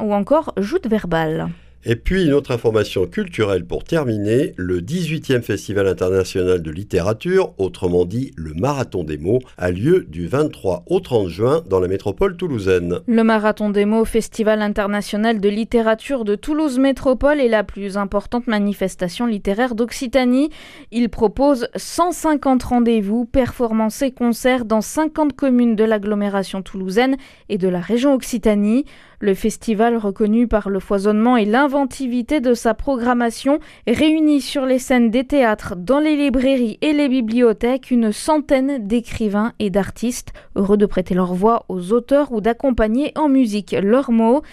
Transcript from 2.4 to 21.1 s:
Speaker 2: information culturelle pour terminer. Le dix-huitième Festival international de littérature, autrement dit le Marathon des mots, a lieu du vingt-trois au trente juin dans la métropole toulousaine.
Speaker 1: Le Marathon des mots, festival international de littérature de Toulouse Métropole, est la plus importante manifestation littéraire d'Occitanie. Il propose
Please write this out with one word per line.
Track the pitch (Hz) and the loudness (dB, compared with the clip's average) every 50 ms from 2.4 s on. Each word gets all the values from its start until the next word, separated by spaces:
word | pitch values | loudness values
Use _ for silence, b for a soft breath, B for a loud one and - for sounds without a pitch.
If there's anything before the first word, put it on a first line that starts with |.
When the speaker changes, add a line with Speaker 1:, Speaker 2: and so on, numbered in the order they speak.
| 139 - 127 | 2 0 -4
Speaker 2:
information | 117 - 120 107 110 104 - - - 92 | 0 0 2 2 2 0 0 0 -2 -2
culturelle | 87 - - 214 175 - - 110 101 98 92 80 | -2 -2 -4 -6 -6 -2 -2 0 2 2 0 -2
pour | - 80 71 - | -2 -8 -8 -6
terminer. | - - 165 147 123 110 104 101 104 113 127 156 175 170 | -2 -2 -2 0 0 -2 -2 0 0 2 2 0 0 -4
Le | - 92 90 90 90 | -6 -4 -2 -2 -2
dix-huitième | 85 107 147 185 175 151 156 160 - - 135 120 120 | -2 -4 -4 -4 -4 -4 -4 -6 -2 0 0 0 0
Festival | - 110 95 - - 104 101 98 95 | -2 -4 -4 -4 -4 -2 0 0 0
international | 90 85 92 92 95 95 92 - - 95 90 90 90 90 82 | 0 0 0 0 2 0 0 0 -2 -2 0 2 2 0 0
de | 80 | -4
littérature, | 76 82 104 - - 90 85 98 110 113 - 175 180 190 - - - - | -8 -10 -10 -2 -2 0 0 0 -2 -2 -2 0 2 2 0 0 -2 -4
autrement | 98 92 85 - - 90 87 90 90 | -4 -4 -4 -4 -2 0 2 2 2
dit | 85 87 117 135 135 - | 0 -2 -6 -6 -6 -10
le | - 80 78 76 | -12 -12 -10 -6
Marathon | 82 98 135 147 139 123 85 - 95 85 | -4 -2 -2 -2 -2 -4 -4 -4 -6 -6
des | 76 78 73 | -4 -6 -6
mots, | 73 87 110 127 127 b b b | -2 0 0 0 -2 b b b
a | - 90 90 | -4 -4 -2
lieu | 87 107 147 180 185 170 - | 0 2 2 2 2 0 -2
du | - 82 85 82 | -10 -8 -8 -4
vingt-trois | 98 135 156 147 151 - - 98 90 87 - | -2 -2 -2 -2 -4 -6 -4 -4 -4 -4 -4
au | - 170 190 | -2 -2 -2
trente | 180 - 131 113 101 | -2 0 0 0 0
juin | 90 82 85 107 123 139 98 85 90 | 0 -2 -2 0 2 2 0 0 0
dans | 95 95 | 0 0
la | 92 90 | 2 2
métropole | 92 98 - 104 95 - 190 196 185 | -2 -2 -2 -4 -2 0 -2 -2 -2
toulousaine. | 175 185 175 139 113 95 95 92 90 87 85 87 - - - | -2 -6 -4 -4 -2 2 2 2 2 2 0 -4 -4 -2 0
Speaker 1:
Le | 233 226 226 | 2 2 4
Marathon | 220 226 214 202 214 208 - 208 208 | 4 2 2 2 0 0 0 -2 -2
des | 202 208 202 | 0 0 2
mots, | 208 214 226 226 | 2 2 2 0
festival | 220 - 233 208 - - - 220 208 214 214 214 | 0 0 -2 -2 -2 -4 -2 0 2 2 2 0
international | 208 208 - 185 196 202 208 202 - - 208 214 226 233 214 | -2 -2 -2 -2 -2 -2 -4 -4 -4 -4 0 0 0 0 2
de | 185 202 | 0 0
littérature | 208 208 226 - - 240 226 220 220 220 - - 277 262 226 | 0 0 -4 0 0 2 2 2 0 0 -2 -6 -4 -4 -2
de | 202 202 | -2 -4
Toulouse | 208 - - 311 294 311 302 247 247 | -4 -2 -4 -2 0 0 0 0 2
Métropole, | 269 269 269 262 - 277 254 226 - 277 302 294 | 2 2 2 0 0 0 0 2 2 2 2 4
est | 269 233 | 2 2
la | 226 214 208 | 2 2 0
plus | - - 196 196 202 185 | -2 -6 -10 -8 -6 -4
importante | 202 202 196 - 202 202 - - 240 240 | -4 -4 -2 -2 -4 -4 -2 -6 -4 -2
manifestation | - 220 208 202 202 202 - 196 185 - - 185 175 170 - 240 | -2 -2 0 0 0 -2 -2 -4 -4 -4 -4 -6 -6 -4 -4 -4
littéraire | 240 220 202 - - 196 202 247 254 247 | -2 -2 -2 -2 -2 0 0 0 -2 0
d'Occitanie. | 208 240 233 - - 285 240 226 269 254 247 247 262 285 320 B B B B B B 277 B - | -2 -4 -4 -4 -8 -8 -2 0 0 2 4 2 2 2 0 B B B B B B -20 B -2
Il | 226 240 | -2 -2
propose | 233 | -2